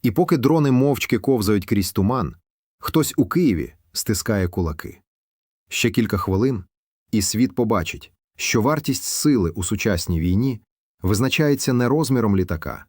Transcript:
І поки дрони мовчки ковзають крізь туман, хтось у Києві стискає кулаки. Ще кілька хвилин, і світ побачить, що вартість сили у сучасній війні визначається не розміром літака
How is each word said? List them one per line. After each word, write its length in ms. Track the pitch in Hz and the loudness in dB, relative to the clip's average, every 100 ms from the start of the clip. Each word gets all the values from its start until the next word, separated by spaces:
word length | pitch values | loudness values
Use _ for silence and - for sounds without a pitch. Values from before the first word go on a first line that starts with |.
І 100 | 120 | 2
поки 260 | - 180 160 | 2 2 2
дрони 340 | 123 160 143 | 4 4 4
мовчки 480 | 127 139 135 - 117 | 4 2 0 0 0
ковзають 460 | - 127 104 104 - | 2 2 2 0 2
крізь 260 | 101 95 | -2 0
туман, 440 | - 98 127 80 - _ _ _ _ | 0 0 0 -4 -10 _ _ _ _
хтось 340 | - 160 143 - | -2 0 0 0
у 80 | - | 0
Києві 480 | - 160 85 60 _ _ | 2 2 0 -4 _ _
стискає 540 | - - 101 - 104 90 | -8 -4 -4 0 0 0
кулаки. 540 | - 82 78 - - _ _ _ _ _ _ _ | -2 -4 -6 -14 -18 _ _ _ _ _ _ _
Ще 200 | - 120 | -2 0
кілька 280 | 101 110 98 | 0 0 -2
хвилин, 460 | 101 95 127 117 - _ _ _ _ | -2 0 0 -2 -8 _ _ _ _
і 100 | 107 | -2
світ 340 | 98 107 127 - | 0 0 0 0
побачить, 560 | 113 107 82 85 - _ _ - | 0 0 -2 -10 -16 _ _ -10
що 240 | - 117 | -2 0
вартість 420 | 113 151 143 131 | 2 0 -2 -6
сили 460 | - - 151 127 85 | -6 -2 2 2 0
у 140 | 98 | -2
сучасній 560 | 90 104 110 90 - 85 | -4 -2 0 0 0 -2
війні 420 | 87 95 135 113 _ _ _ _ | 2 2 0 -4 _ _ _ _
визначається 720 | 92 104 131 - 151 143 - | -2 0 0 2 2 2 0
не 140 | 123 120 | 2 2
розміром 500 | 147 139 131 110 98 | 2 2 2 2 2
літака 480 | 92 82 73 57 | 0 -4 -6 -12